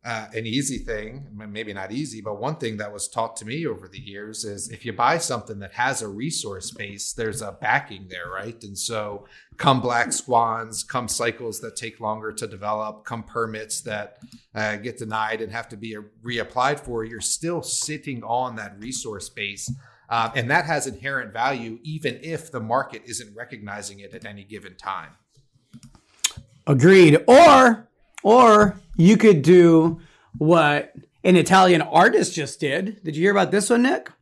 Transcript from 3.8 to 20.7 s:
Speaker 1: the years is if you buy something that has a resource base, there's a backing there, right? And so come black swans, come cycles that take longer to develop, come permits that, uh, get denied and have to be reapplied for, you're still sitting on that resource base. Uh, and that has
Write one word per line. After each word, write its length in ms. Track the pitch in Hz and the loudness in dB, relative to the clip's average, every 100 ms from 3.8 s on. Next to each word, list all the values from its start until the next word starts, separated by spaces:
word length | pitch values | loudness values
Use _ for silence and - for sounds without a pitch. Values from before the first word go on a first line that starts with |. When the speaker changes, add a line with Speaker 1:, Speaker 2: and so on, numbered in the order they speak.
| 95 | -14
Speaker 1:
the 120 | 98 | -20
years 440 | 98 98 107 110 | -18 -16 -16 -12
is 260 | 110 101 - | -12 -12 -14
if 160 | 113 120 | -12 -12
you 60 | |
buy 240 | 107 120 165 | -2 0 0
something 400 | - 120 - 101 | -2 -8 -8 -14
that 140 | 98 | -14
has 260 | - 127 131 | -4 -4 -4
a 80 | 110 | -8
resource 640 | 101 131 - 113 95 - | -10 -8 -8 -10 -12 -14
base, 420 | - 104 101 - | -14 -14 -12 -12
there's 300 | - 113 107 | -8 -8 -6
a 100 | 107 | -12
backing 540 | 98 107 131 139 98 95 | -8 -2 -2 -2 -18 -16
there, 220 | 90 87 | -14 -12
right? 300 | 92 107 117 | -12 -12 -14
And 120 | 107 98 | -16 -10
so 500 | - 113 104 101 _ - _ _ | -8 -6 -8 -12 _ -20 _ _
come 240 | 143 131 | 0 2
black 320 | 120 120 120 | 0 -2 -2
swans, 680 | - - 120 117 113 113 107 | -6 0 0 2 -2 -8 -12
come 260 | - 131 113 | -8 -8 -6
cycles 520 | - 117 113 120 104 | -4 -6 -6 -12 -12
that 160 | 113 - | -14 -14
take 240 | 113 - | -16 -10
longer 320 | 110 110 107 | -8 -6 -8
to 140 | 107 113 | -12 -12
develop, 580 | 98 104 107 107 110 | -10 -8 -6 -6 -12
come 180 | - 117 | -12 -12
permits 600 | 110 120 113 110 110 - | -10 -8 -6 -8 -10 -12
that, 340 | 120 107 104 _ - - _ | -8 -10 -10 _ -20 -20 _
uh, 220 | 110 107 104 | -8 -6 -6
get 200 | 113 113 | -10 -12
denied 460 | 113 110 110 110 | -8 -6 -4 -6
and 100 | 110 | -8
have 160 | 113 120 | -10 -12
to 80 | 107 | -14
be 180 | 113 107 104 _ | -14 -14 -18 _
reapplied 560 | 113 120 107 127 127 147 | -10 -8 -6 -2 -2 -2
for, 240 | - 117 | -6 -8
you're 160 | 110 113 | -8 -8
still 420 | - - 165 175 | -8 -6 -6 -6
sitting 640 | - - - 151 - 123 | -6 -8 -6 -8 -10 -10
on 320 | 107 120 127 113 | -6 -4 -4 -8
that 220 | 104 98 | -14 -14
resource 480 | 113 127 117 101 - | -12 -12 -10 -12 -14
base. 420 | - 104 101 - - _ _ _ | -10 -10 -10 -12 -14 _ _ _
Uh, 220 | 117 113 | -4 -2
and 160 | 135 120 | -4 0
that 160 | 156 | -2
has 200 | 165 | 0